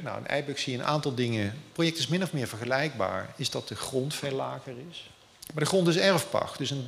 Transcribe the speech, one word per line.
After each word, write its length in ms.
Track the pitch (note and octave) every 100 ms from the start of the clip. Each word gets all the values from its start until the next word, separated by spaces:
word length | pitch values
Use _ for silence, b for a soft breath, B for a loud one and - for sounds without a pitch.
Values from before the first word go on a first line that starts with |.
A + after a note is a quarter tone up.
Nou, 140 | D3 G#2
in 100 | -
Eiburg 320 | C#3+ C#3+ C3
zie 140 | -
je 60 | B2
een 60 | -
aantal 280 | D3+ D3
dingen. 300 | B2 A#2+ A2+
Het 300 | G2+ B2+ -
project 240 | - E3 D#3+
is 100 | A#2+
min 160 | F3
of 100 | F3
meer 140 | D3 A2+
vergelijkbaar. 840 | G#2+ A#2+ C3 D3+ A#2+ F#2+ F#2 - -
Is 140 | C3
dat 180 | B2+ -
de 80 | G#2+
grond 380 | - C3 C#3
veel 180 | - C#3+
lager 420 | C3+ B2+ C3 - A#2+ E3
is. 200 | E3 - - - - -
Maar 100 | D3+
de 60 | D3+
grond 180 | F#3+ E3+
is 100 | F3
erfpacht. 600 | G3 F3 - - - -
Dus 140 | C3
in 160 | C#3